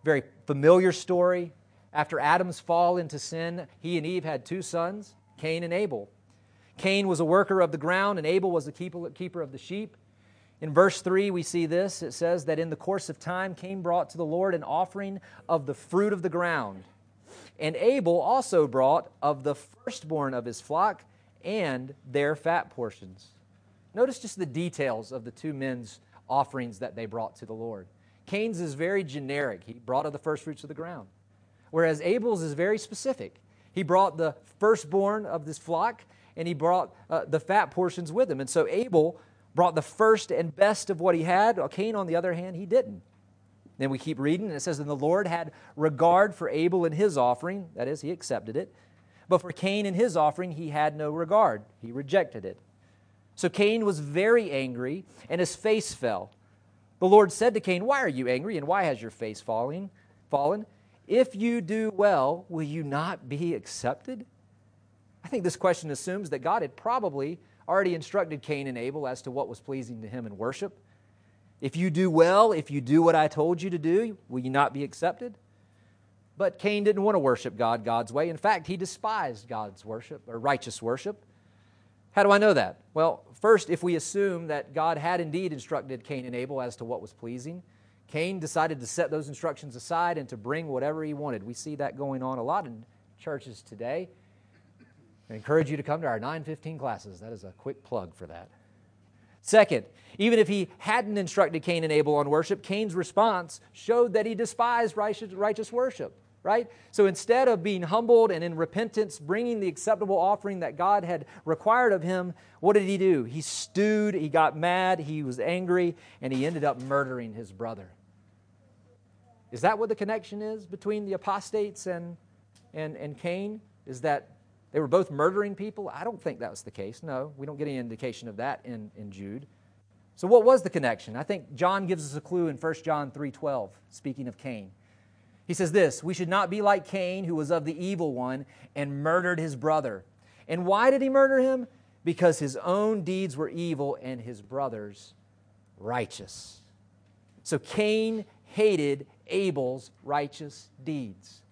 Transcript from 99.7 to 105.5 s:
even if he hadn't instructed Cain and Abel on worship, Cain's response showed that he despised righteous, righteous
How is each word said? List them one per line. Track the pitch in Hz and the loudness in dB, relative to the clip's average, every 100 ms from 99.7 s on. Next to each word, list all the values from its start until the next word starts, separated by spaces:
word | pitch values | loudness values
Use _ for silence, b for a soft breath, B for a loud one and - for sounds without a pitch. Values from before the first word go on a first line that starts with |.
| 131 - B B B | 2 -4 B B B
even | 214 233 | 4 4
if | 185 | 4
he | 202 180 B | 2 -4 B
hadn't | - 226 208 202 | 0 0 0 -4
instructed | 175 - 160 160 | -2 2 2 2
Cain | 175 170 | -2 -2
and | 160 | 2
Abel | 151 147 147 | 2 4 2
on | 143 | 2
worship, | 151 160 196 | 2 2 -4
Cain's | - 202 220 | -4 -4 -2
response | 170 175 - 226 185 170 - b | -4 -2 2 2 2 -6 -16 b
showed | - - 240 240 | -14 0 4 4
that | 208 214 | 2 0
he | 214 | -2
despised | 226 - 233 233 226 208 | -4 0 0 2 0 0
righteous, | 214 208 220 | -4 -4 -10
righteous | 185 208 | -2 -2